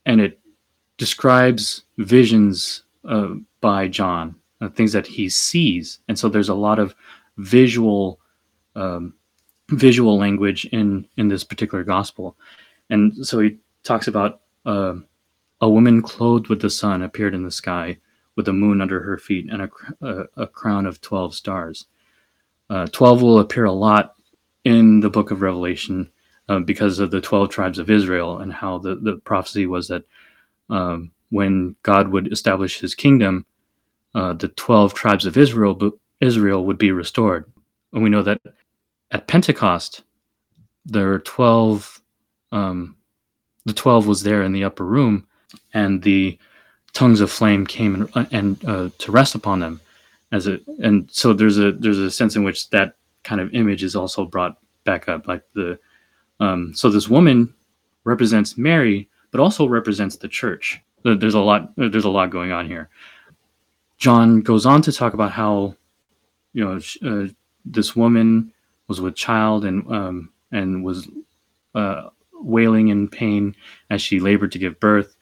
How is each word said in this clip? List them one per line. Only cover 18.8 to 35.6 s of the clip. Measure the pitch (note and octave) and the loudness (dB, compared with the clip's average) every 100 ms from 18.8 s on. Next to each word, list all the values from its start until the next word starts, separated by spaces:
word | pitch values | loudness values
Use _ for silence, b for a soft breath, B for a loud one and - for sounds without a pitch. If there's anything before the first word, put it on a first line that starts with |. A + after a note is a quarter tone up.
under | F#2+ F#2 | -2 -4
her | F#2+ F2+ | -6 -8
feet | - F#2+ - | -6 -6 -6
and | G#2+ | -10
a | F#2+ | -12
cr-, | - - - | -14 -20 -14
a, | C3+ F#2 - - | -12 -10 -12 -12
a | G#2+ | -12
crown | - A2+ G2+ | -8 -4 -4
of | F#2+ E2 | -4 -8
twelve | - F#2+ F2 | -8 -6 -6
stars." | D#2+ - F#2+ E2 D#2+ - _ _ _ _ _ _ _ - | -8 -10 -10 -10 -14 -20 _ _ _ _ _ _ _ -10
Uh, | F#2+ F2 | -8 -6
twelve | - B2 B2 | 4 6 6
will | A#2+ A2 | 6 6
appear | G2+ B2 A2 | 4 0 -2
a | |
lot | F#2+ G#2+ G#2 - _ _ _ _ _ | 0 2 2 0 _ _ _ _ _
in | - A#2 A2+ G#2+ | 2 6 8 6
the | G#2 | 4
book | G#2+ G#2 | 0 -2
of | G2 | -2
Revelation, | F#2+ F2+ F2+ E2+ - F#2 F2 _ _ _ - | -4 -4 -6 -6 -8 -8 -8 _ _ _ -4
uh, | G2 | -4
because | F2 G#2 G2+ F#2 | -2 -2 -2 0
of | F#2+ | -2
the | F#2+ | -4
twelve | - G2+ G2 | -2 0 0
tribes | - F#2 E2+ | -2 -6 -4
of | E2+ | 2
Israel | G#2+ F#2+ F2+ E2+ F2 | 2 2 -2 -4 -8
and | F#2+ | -10
how | E2+ G2 F2+ | -10 -8 -8
the, | F#2+ F#2 | -8 -6
the | G#2+ F2 | -6 -6
prophecy | - G2 - G2+ F#2 | -4 -4 -4 -4 -4
was | F2+ E2+ | -4 -6
that, | F2+ - b b b b b - | -10 -12 b b b b b -8
um, | G2+ F2+ E2+ E2+ _ - | -6 -4 -6 -12 _ -6
when | G2+ G2 F#2+ F2+ - | -2 0 0 -2 -6
God | - G2+ F#2+ | 2 2 2
would | F#2+ F#2+ | -2 -4
establish | G#2+ G#2+ F#2+ F#2 - | -4 -2 -2 -2 -6
his | F2+ | -10
kingdom, | - C#3+ C3+ G2 F2+ - _ _ _ _ _ _ | 0 4 4 4 -2 -6 _ _ _ _ _ _
uh, | G#2 F#2 | -6 -4
the | E2+ G2 | -4 -8
twelve | - - A2 G2+ | -6 2 4 4
tribes | - A2+ G2 | 2 0 0
of | G2 C3 | 2 4
Israel, | C#3 A#2 | 4 4